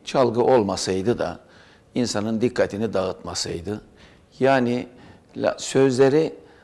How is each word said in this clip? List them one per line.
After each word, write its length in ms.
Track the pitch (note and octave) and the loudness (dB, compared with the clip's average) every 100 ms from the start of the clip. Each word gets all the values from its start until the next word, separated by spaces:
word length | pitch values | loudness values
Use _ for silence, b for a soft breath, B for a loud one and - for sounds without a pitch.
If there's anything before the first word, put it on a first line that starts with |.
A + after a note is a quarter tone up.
çalgı 360 | - D3 A#2+ A2+ | -4 0 2 2
olmasaydı 760 | C3 B2+ G2 F2+ - F#2+ F#2+ A#2 | 4 4 4 -2 -2 -2 -2 -2
da 220 | E2 E2 _ b b b b | -4 -8 _ b b b b
insanın 460 | - A#2 G#2+ G#2+ A2 | -4 -2 -2 -4 -2
dikkatini 520 | A#2 - F#2+ G2+ A2 | -2 0 -2 -2 -4
dağıtmasaydı. 880 | F#2+ F#2 F2+ F2 E2 F2 E2 F2 G#2+ - _ b b b - | -2 -4 -6 -10 -8 -8 -8 -8 -10 -12 _ b b b 0
Yani 460 | C3 C3+ A#2+ B2 - - B B B - | 2 2 2 -2 -6 -16 B B B -6
la-, 200 | A2+ - | -4 -4
sözleri 760 | - C3+ C3+ B2 C3+ D3 D#3+ - b b | -2 2 2 4 4 4 0 -4 b b